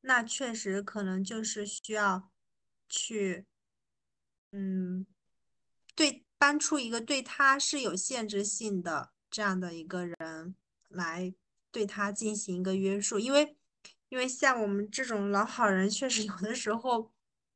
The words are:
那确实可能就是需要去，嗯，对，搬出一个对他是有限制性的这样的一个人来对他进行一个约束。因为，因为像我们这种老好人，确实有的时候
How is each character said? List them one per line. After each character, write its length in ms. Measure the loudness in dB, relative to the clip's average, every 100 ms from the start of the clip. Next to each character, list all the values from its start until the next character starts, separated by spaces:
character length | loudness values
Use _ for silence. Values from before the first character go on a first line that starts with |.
那 200 | 4 2
确 320 | 4 -4 -4
实 260 | -4 -2 -2
可 220 | -2 -4
能 220 | -2 0
就 180 | -2 -4
是 240 | -4 -4 -6
需 260 | -8 -4
要 360 | 2 2 2 -4 _ _ _ _ _ _
去， 560 | -4 -4 -2 -2 -2 -10 _ _ _ _ _ _ _ _ _ _
嗯， 520 | -6 -2 -2 -2 -4 -6 _ _ _ _ _ _ _ _ 2
对， 280 | 2 2 _ _
搬 180 | 4 4
出 220 | 0 -2
一 100 | 0
个 120 | -4
对 200 | 0 -2
他 380 | -2 2 4 4
是 220 | 0 -2
有 160 | -2 -2
限 320 | -4 -4 -2
制 160 | -2
性 360 | -2 -4 -2 -2
的 300 | -2 -4 -6 _ _
这 140 | -2
样 160 | 0 0
的 160 | -2
一 80 | -8
个 240 | -6 -4 -4
人 480 | -6 -8 -8 -12 -14 _ _ _
来 460 | -6 -6 -4 -6 -8 _ _ _
对 120 | -4
他 280 | -4 0 -2
进 240 | 0 -2 -2
行 240 | -4 -2
一 20 |
个 140 | 0 2
约 240 | 2 0
束。 180 | 0 0
因 140 | 4
为， 240 | 4 4 -2 _ _ -20 _ _
因 60 | -4
为 120 | -2
像 340 | 2 4 4
我 40 | 2
们 200 | 0 -2
这 160 | -4
种 280 | -2 0 2
老 120 | 2
好 240 | 2 4 4
人， 220 | 6 4
确 180 | 2 0
实 140 | 0
有 140 | -2 -2
的 180 | -2
时 180 | -2 -2
候 380 | 0 2 0 0 _ _ _ _